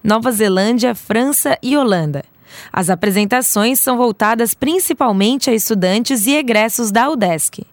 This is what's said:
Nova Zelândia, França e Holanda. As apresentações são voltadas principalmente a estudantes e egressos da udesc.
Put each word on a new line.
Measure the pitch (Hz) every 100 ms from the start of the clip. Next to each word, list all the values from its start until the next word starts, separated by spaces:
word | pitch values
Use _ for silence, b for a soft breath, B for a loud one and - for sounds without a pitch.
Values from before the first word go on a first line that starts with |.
Nova | 214 220 233
Zelândia, | 214 214 185 208 240 247
França | 220 - 220 262 294 294 -
e | 247 285
Holanda. | 254 180 151 143 - _ B B B
As | - 175
apresentações | 175 208 190 208 247 247 208 220 254
são | - 247
voltadas | 247 208 214 226 233
principalmente | - 262 359 - 302 254 196 208 262 -
a |
estudantes | 226 - 220 180 202 233 262 202
e |
egressos | 294 262 214 220 - 226
da | 208 262
udesc. | 302 190 160 - - -